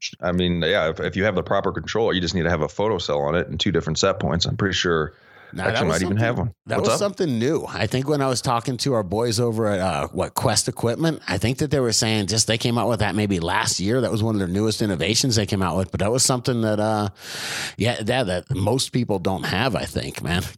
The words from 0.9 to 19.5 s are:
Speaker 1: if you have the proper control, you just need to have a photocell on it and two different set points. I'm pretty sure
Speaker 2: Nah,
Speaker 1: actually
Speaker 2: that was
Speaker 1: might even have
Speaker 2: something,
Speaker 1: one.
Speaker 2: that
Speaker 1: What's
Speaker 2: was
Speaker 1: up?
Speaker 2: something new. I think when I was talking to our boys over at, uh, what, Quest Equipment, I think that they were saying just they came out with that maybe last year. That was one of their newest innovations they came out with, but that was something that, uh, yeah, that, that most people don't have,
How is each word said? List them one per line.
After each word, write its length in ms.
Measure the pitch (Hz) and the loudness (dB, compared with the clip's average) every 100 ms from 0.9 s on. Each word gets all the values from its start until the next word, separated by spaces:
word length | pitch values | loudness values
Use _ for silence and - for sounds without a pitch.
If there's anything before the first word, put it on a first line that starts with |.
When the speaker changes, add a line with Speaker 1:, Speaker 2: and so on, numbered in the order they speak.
| 78 | -2
Speaker 1:
if 160 | 80 95 | -2 0
you 80 | |
have 100 | 104 | 0
the 80 | 90 | 0
proper 300 | 82 101 95 | 0 0 0
control, 420 | 92 - 110 107 | -4 -4 0 0
you 60 | 90 | 0
just 160 | 85 90 | 0 0
need 80 | |
to 60 | 80 | 2
have 120 | 82 | 2
a 60 | 73 | 0
photocell 580 | - 104 92 - 73 71 | 0 0 0 -2 -2 0
on 80 | |
it 140 | 85 - | 0 -2
and 100 | - | -2
two 140 | 104 | 0
different 260 | 82 80 80 | 0 0 0
set 220 | 95 90 | 2 2
points. 260 | 85 82 - | 0 0 0
I'm 100 | - | 0
pretty 180 | 101 | 0
sure 380 | 87 90 82 76 - - - - | 0 0 0 0 -6 -20 -20 -14
Speaker 2:
Nah, 120 | - | -4
Speaker 1:
actually 100 | 95 | -2
Speaker 2:
that 100 | 113 | 0
was 80 | - - | 2 2
Speaker 1:
might 60 | 92 | 0
even 100 | 104 | 2
have 180 | 113 127 | 0 0
Speaker 2:
something, 80 | 120 | -4
Speaker 1:
one. 80 | - - | -6 -4
Speaker 2:
that 120 | 120 | 0
Speaker 1:
What's 100 | 202 | 2
Speaker 2:
was 60 | |
Speaker 1:
up? 40 | - | 2
Speaker 2:
something 380 | 202 185 175 113 | 0 0 -2 0
new. 280 | 123 156 - | 0 0 -2
I 180 | - 107 | -4 0
think 200 | 127 135 | 0 0
when 140 | 147 | 0
I 60 | 135 | 0
was 120 | 120 | 0
talking 380 | 139 117 139 123 | 0 0 -2 -2
to 160 | 139 | 0
our 80 | 117 | 0
boys 360 | 92 104 120 107 | 0 0 0 0
over 280 | 120 110 107 | 0 0 0
at, 140 | 98 | 2
uh, 280 | 92 73 71 | 0 0 -2
what, 200 | - 82 | -4 -4
Quest 320 | - - - - | 0 0 2 0
Equipment, 520 | - 117 120 160 151 - | -2 -2 0 -2 -2 -4
I 80 | 92 | -2
think 220 | 127 131 | 0 0
that 120 | 151 | 0
they 80 | 139 | 0
were 120 | 120 | 2
saying 360 | 104 113 110 92 | 2 2 2 2
just 180 | 110 - | 0 2
they 100 | 113 | 2
came 220 | 123 117 | 2 2
out 100 | 107 | 2
with 120 | 113 | 2
that 140 | 104 | 0
maybe 240 | 95 104 92 | 2 2 0
last 400 | 85 98 113 - | 0 0 0 0
year. 200 | 92 131 | 0 2
That 120 | 107 | 2
was 100 | 104 | 0
one 140 | 113 104 | 0 0
of 20 | |
their 100 | 90 | 0
newest 320 | 95 110 - | 0 0 0
innovations 540 | 107 85 85 110 135 | 0 0 2 2 2
they 120 | 110 98 | 2 2
came 160 | 101 | 0
out 140 | 92 85 | 0 0
with, 140 | 95 | -2
but 80 | - | -2
that 120 | 101 | 0
was 120 | 127 | 2
something 380 | - 127 127 120 | 2 2 0 0
that, 180 | 110 104 | 2 2
uh, 280 | 107 107 101 - - - - - - - | 2 0 -2 -6 -12 -10 -8 -6 -6 -2
yeah, 260 | 113 117 | -2 0
that, 220 | 107 127 101 | 0 0 0
that 260 | 90 - | -2 -2
most 380 | 95 101 131 - | -2 0 0 0
people 260 | 127 117 101 | -2 0 0
don't 260 | 92 92 | 0 -2
have, 300 | - | -2